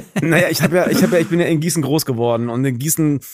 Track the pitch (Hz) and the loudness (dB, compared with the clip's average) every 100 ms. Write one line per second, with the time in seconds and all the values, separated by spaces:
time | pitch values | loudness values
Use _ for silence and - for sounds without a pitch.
0 | - 202 156 160 170 160 143 175 - - | -4 -2 0 2 2 0 0 2 2 2
1 | 190 175 165 170 156 156 165 160 131 151 | 2 2 2 0 0 0 0 -2 0 0
2 | 139 117 120 117 120 117 135 120 151 156 | -2 -2 0 0 -2 -2 -2 -2 -2 0
3 | 151 139 - | 0 0 -6